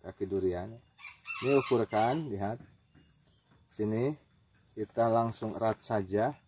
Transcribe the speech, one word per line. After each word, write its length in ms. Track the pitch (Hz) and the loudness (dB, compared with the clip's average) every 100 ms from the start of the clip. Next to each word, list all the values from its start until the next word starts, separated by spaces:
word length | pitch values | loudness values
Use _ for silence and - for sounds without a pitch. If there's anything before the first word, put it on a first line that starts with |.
| 95 | -14
kaki 240 | - 98 | -8 -2
durian. 480 | 98 92 90 98 117 _ _ - - - - | 0 0 -2 -6 -12 _ _ -20 -18 -12 -4
Ini 160 | 131 139 127 | 2 2 4
ukurkan, 640 | 120 110 107 113 151 151 | 2 2 2 2 0 -4
lihat. 320 | 101 98 123 - _ _ _ _ _ _ _ _ _ _ | -4 -4 -4 -12 _ _ _ _ _ _ _ _ _ _
Sini 480 | - 107 110 135 151 _ _ _ _ _ - | -4 -2 0 0 -4 _ _ _ _ _ -10
kita 320 | 104 - 117 | -6 0 2
langsung 480 | 113 117 110 110 101 | 4 0 -2 -6 0
erat 240 | 113 104 | 0 0
saja. 560 | - 110 95 101 123 143 | -2 -2 0 0 0 -2